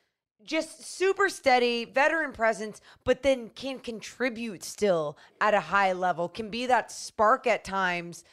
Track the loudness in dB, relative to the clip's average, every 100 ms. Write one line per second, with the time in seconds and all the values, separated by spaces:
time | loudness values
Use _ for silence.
0 | _ _ _ _ -6 -4 -4 -8 -14 -2
1 | 0 2 0 2 2 4 4 0 -2 2
2 | 2 2 -4 -2 -2 -2 -6 -12 -20 -10
3 | -2 0 2 0 -2 -10 -10 -10 -10 -12
4 | -10 -4 -4 -4 -10 -10 -12 -2 2 2
5 | 0 -6 -14 -2 2 2 2 2 2 2
6 | 0 0 -4 -6 -10 -6 0 0 0 -10
7 | -10 0 2 4 2 -2 -2 -2 0 -2
8 | -6 -14 -20